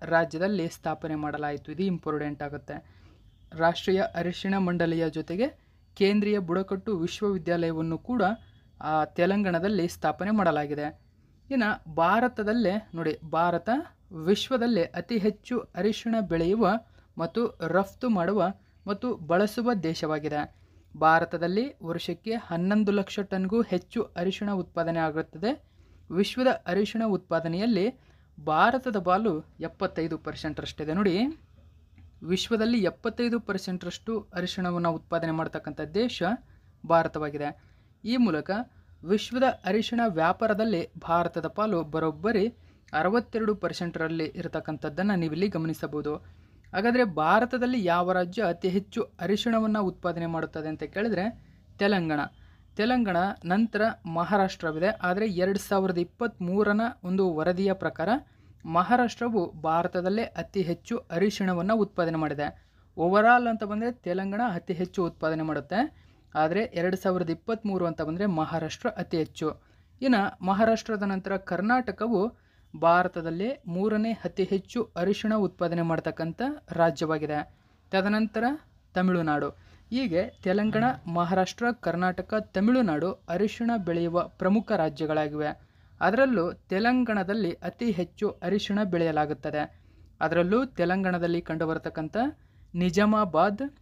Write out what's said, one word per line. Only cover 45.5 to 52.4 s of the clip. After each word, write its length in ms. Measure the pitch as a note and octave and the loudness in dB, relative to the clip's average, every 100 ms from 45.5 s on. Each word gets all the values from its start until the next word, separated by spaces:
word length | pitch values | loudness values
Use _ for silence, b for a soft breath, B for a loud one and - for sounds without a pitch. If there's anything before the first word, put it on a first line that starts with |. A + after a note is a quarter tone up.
| F3 D#3+ D#3 D#3 D3+ D3 D3+ b b b b b | -2 -4 -4 -6 -6 -4 -6 b b b b b
ಹಾಗಾದ್ರೆ 300 | F#3 A3+ B3 | -2 2 2
ಭಾರತದಲ್ಲಿ 800 | A3 D#3 D#3 G3+ A#3+ B3+ B3 A#3+ | 2 2 4 4 4 0 0 0
ಯಾವ 280 | F3 F3 F3+ | 2 2 2
ರಾಜ್ಯ 320 | F3+ F3+ G#3 | 0 -2 -2
ಅತಿ 240 | G3 E3+ F#3 | -2 -2 -2
ಹೆಚ್ಚು 340 | F#3+ G3+ A#3 - - | -2 -2 -6 -6 -4
ಅರಿಶಿಣವನ್ನು 640 | F3 G#3 A#3 A3+ A3 G#3+ | -2 0 0 0 0 0
ಉತ್ಪಾದನೆ 440 | F#3+ E3+ F3 E3 E3 | -2 -2 -4 -2 -4
ಮಾಡುತ್ತದೆ 420 | E3 D#3 D#3+ D#3 | -4 -4 -6 -8
ಅಂತ 140 | D#3 | -8
ಕೇಳಿದ್ರೆ 600 | D3+ F3+ A3+ F3+ G#3 b b b b - | -8 -4 -2 0 -2 b b b b -2
ತೆಲಂಗಾಣ. 420 | G3+ G3 D#3+ D3 C#3+ b | 2 2 2 0 -2 b